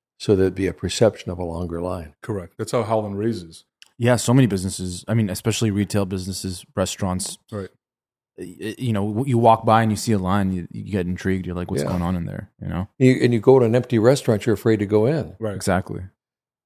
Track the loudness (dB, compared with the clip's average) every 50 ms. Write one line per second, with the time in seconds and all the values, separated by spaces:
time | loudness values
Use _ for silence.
0 | _ _ _ _ 0 2 4 4 4 2 0 0 -2 -4 -4 -4 -6 -6 0 2
1 | 2 2 2 0 -8 -10 -8 -6 -6 -6 -6 -6 -6 -6 -6 -6 -6 -6 -6 -8
2 | -10 -14 -18 _ -10 -8 -8 -8 -8 -10 _ -8 -6 -2 -2 -2 0 0 -2 -2
3 | -2 -4 -4 -2 -2 -2 -4 -4 -10 -14 -20 -20 _ _ _ _ -20 _ _ 0
4 | 2 2 2 2 2 4 4 6 6 4 2 -2 -2 -4 -6 -6 -8 -8 -8 -10
5 | -6 -2 0 0 0 0 -2 -4 -2 -2 -2 0 0 0 2 0 -2 0 0 -2
6 | -2 -2 -4 -6 -6 -6 -8 -6 -8 -8 -8 -10 -14 _ _ -4 -2 -2 -2 -4
7 | -4 -4 -2 -4 -6 -8 -10 -14 _ _ -12 -12 -12 -12 _ _ _ _ _ _
8 | _ _ _ _ _ _ _ -16 -14 -14 -12 -10 -10 -10 -8 -4 -2 -2 0 0
9 | 0 0 -2 -2 0 2 2 6 6 6 6 6 4 4 4 4 4 2 0 0
10 | 0 0 0 0 2 0 0 2 0 0 -2 -4 -6 -10 -12 -12 -8 -4 -4 -2
11 | -2 -2 -4 -4 -2 -2 -2 -2 -4 -6 -6 -6 -6 -4 -4 -2 -2 -2 -2 -2
12 | -2 -2 -2 -4 -4 -8 -10 -10 -12 -14 _ _ -10 -6 -6 -6 -6 -8 _ 2
13 | 4 4 4 4 2 2 2 4 6 6 6 6 6 4 2 0 0 2 2 4
14 | 4 4 4 4 2 0 0 0 2 0 -2 0 2 2 2 2 2 2 2 2
15 | 2 2 0 -2 -4 -8 -10 -10 -8 -8 -8 -4 -2 0 0 0 -2 -4 -10 -12
16 | -12 -14 _ _ _ _ _ _ _ _ _ _ _